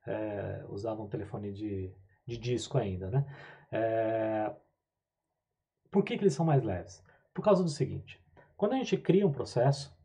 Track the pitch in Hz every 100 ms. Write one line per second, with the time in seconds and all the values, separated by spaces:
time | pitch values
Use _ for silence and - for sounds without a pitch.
0 | - 107 107 104 95 95 - 101 113 110
1 | 104 104 98 104 104 101 107 98 92 -
2 | _ _ - 117 120 120 - 135 101 90
3 | 95 131 143 - - - _ 110 113 113
4 | 110 110 110 110 107 - _ _ _ _
5 | _ _ _ _ _ _ _ _ _ 196
6 | 208 240 202 151 165 143 110 90 - -
7 | _ _ _ - 208 185 175 143 123 95
8 | - - _ - _ - 214 262 226 170
9 | - 190 202 131 - 123 131 139 - -